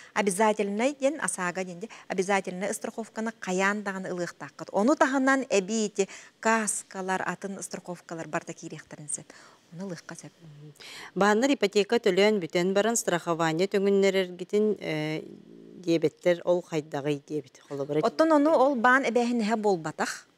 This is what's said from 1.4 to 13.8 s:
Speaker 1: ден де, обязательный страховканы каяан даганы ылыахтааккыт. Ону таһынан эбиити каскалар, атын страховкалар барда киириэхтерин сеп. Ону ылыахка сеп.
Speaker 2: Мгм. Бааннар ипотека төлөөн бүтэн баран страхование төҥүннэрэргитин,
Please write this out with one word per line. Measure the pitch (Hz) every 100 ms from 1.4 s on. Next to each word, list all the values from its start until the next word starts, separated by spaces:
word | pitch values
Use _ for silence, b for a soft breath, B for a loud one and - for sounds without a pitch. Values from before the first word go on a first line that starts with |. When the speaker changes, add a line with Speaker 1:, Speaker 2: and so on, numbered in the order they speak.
| 180 175
Speaker 1:
ден | 185 170
де, | 226 B B
обязательный | 185 190 196 190 180 208
страховканы | 226 233 233 220 220 220 -
каяан | 190 185 196 208
даганы | 202 190 185
ылыахтааккыт. | 180 170 - 147 - 156
Ону | 190 226 311
таһынан | 294 277 262 269 -
эбиити | 202 185 220 208 - 190 B B _
каскалар, | 226 226 208 - - 190 190 185
атын | - 175 196 190
страховкалар | - 185 - 175 - 165 156
барда | 165 165
киириэхтерин | 160 165 151 - - 147
сеп. | - - B B B _
Ону | 165 196
ылыахка | 160 - 170
сеп. | 151 _
Speaker 2:
Мгм. | 165 147 151 - B B B
Бааннар | 180 202 214 269
ипотека | 285 208 208 196 233
төлөөн | 214 180 208 208
бүтэн | 160 180 180
баран | 196 214 233
страхование | - 170 170 165 160 160 196
төҥүннэрэргитин, | 202